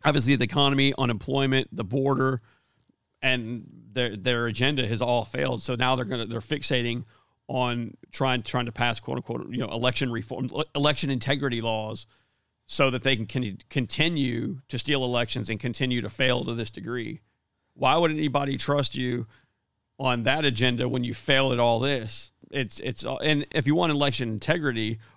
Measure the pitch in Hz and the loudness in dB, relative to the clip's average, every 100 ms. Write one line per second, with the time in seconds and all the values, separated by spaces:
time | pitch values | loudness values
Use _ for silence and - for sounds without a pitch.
0 | 151 147 120 135 120 156 143 139 139 - | 2 4 4 4 2 2 4 4 2 2
1 | 123 110 - 135 139 131 - - 98 135 | 0 0 -2 0 2 2 0 -4 -4 0
2 | 135 131 131 127 - _ _ _ _ _ | 0 2 2 -2 -6 _ _ _ _ _
3 | _ _ 135 127 110 120 - - 110 117 | _ _ 0 0 -2 -8 -10 -20 -8 -2
4 | 120 101 107 120 117 107 131 143 110 113 | -2 -2 -2 0 0 0 0 2 0 0
5 | 120 120 110 - 135 123 - 120 127 127 | 2 0 0 -2 -2 -2 -4 0 0 0
6 | 113 123 110 117 - 147 - 123 120 120 | 0 -4 -4 -6 -4 -4 0 0 0 -4
7 | 113 _ _ _ - 127 123 120 117 - | -8 _ _ _ -8 -2 -2 -2 -6 -10
8 | - - 135 127 - 123 117 113 120 110 | -12 -2 0 0 0 -2 -2 0 0 0
9 | - 131 - 120 - 123 120 113 123 117 | -4 -6 -6 -8 -6 -6 -4 0 0 2
10 | 135 113 113 117 127 - 151 147 147 143 | 0 -4 -6 -6 -6 -4 -4 0 2 2
11 | 131 127 120 143 139 120 113 110 107 110 | 0 -2 -2 -2 -2 -2 -2 -2 -4 -8
12 | - _ _ _ _ _ - - 135 123 | -12 _ _ _ _ _ -6 0 2 2
13 | 135 123 107 131 117 95 - 139 123 - | 2 0 0 -4 -4 -6 -6 -4 -2 2
14 | 160 165 131 117 117 135 - 127 - 143 | 2 2 0 0 -4 -6 -8 -6 -2 0
15 | 127 120 117 120 104 110 123 113 131 123 | 2 0 0 -2 -4 -4 -4 -2 -2 -2
16 | 104 - 127 123 - 117 113 - 113 123 | -4 0 2 2 0 -4 -6 -8 -8 -6
17 | 110 - _ _ _ _ _ - 135 156 | -6 -10 _ _ _ _ _ 0 4 4
18 | 170 156 151 139 139 135 - 143 135 - | 4 2 0 0 0 -2 0 2 0 -2
19 | 127 123 113 _ _ _ _ _ _ - | -2 -2 -6 _ _ _ _ _ _ -2
20 | 135 120 113 147 147 110 127 120 123 127 | 0 2 2 2 2 4 2 2 0 0
21 | 120 107 - 135 135 123 120 117 135 135 | -2 -4 2 4 4 4 4 4 2 0
22 | 107 - - _ - 139 120 - - 120 | -4 -10 -12 _ -8 -4 -4 -6 -6 -4
23 | - 135 151 147 - 156 131 160 170 147 | -4 -2 2 2 2 0 2 4 4 2
24 | 143 127 120 107 - 170 147 117 110 113 | 2 0 -2 -4 0 0 0 -2 -2 -4
25 | - | -10